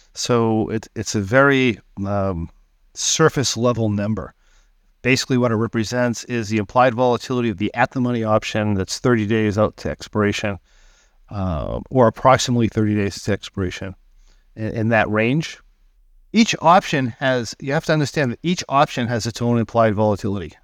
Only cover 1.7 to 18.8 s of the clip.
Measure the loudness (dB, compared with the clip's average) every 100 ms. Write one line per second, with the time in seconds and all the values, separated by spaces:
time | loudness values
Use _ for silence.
1.7 | -2 _ -8 -4 -2 -2 -4 -8 _ _
2.7 | _ _ -8 -4 2 2 2 -2 0 0
3.7 | 0 0 0 -2 -4 -6 _ _ _ _
4.7 | _ _ _ 0 0 2 0 2 0 -2
5.7 | -2 -2 0 -2 -2 -6 -6 -2 -2 0
6.7 | 2 2 4 0 0 -2 -2 -2 -2 -4
7.7 | 0 -2 0 -2 -2 0 0 0 -2 0
8.7 | 0 -2 -2 0 2 2 0 0 2 0
9.7 | -2 -8 -8 -8 -2 0 0 -4 -8 _
10.7 | _ _ _ _ _ -14 -6 -4 -4 -4
11.7 | -8 -2 4 4 4 2 4 2 0 0
12.7 | 0 0 0 -2 -4 -4 -6 -6 -6 -6
13.7 | -6 -12 -14 _ _ -20 _ _ -10 -8
14.7 | -2 2 2 2 2 2 0 -4 -10 _
15.7 | _ _ _ _ _ _ 2 2 2 4
16.7 | 4 4 -2 -4 -2 -2 -2 -4 -10 -4
17.7 | -4 0 0 0 -2 -2 -2 -4 -4 0
18.7 | 2